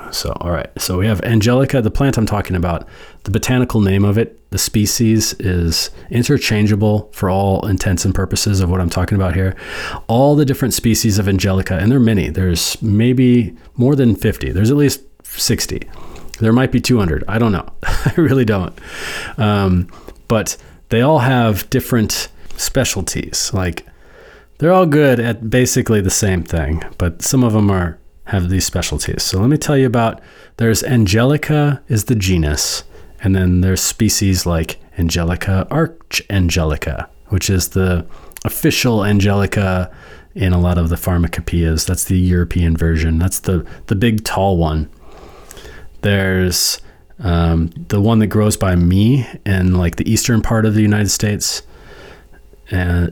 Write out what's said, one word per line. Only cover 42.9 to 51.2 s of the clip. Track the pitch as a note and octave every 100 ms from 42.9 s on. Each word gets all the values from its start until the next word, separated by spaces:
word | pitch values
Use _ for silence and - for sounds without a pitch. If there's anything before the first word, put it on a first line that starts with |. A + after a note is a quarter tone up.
| E2 D#2+ D#2+
That's | F#2 -
the, | - F2+ - - -
the | G2
big | A#2 A2
tall | - - G2 F2+
one. | D#2+ D#2+ D2+ - - - - - - - - - - -
There's, | G#2 G2 F#2+ F#2 F2+ - - - - - - -
um, | E2+ E2+ E2 E2 E2 - -
the | G#2
one | G#2+ A2+
that | G2+
grows | G#2+ G#2 -
by | G2 F2
me | F2 F#2 G#2+ C#3 A#2 - -
in, | F#2+ F#2 F#2
like, | E2+ -
the | -
eastern | A2 - A2
part | - A2+ A2
of |
the | G#2+
United | G#2 G#2 G2+
States, | -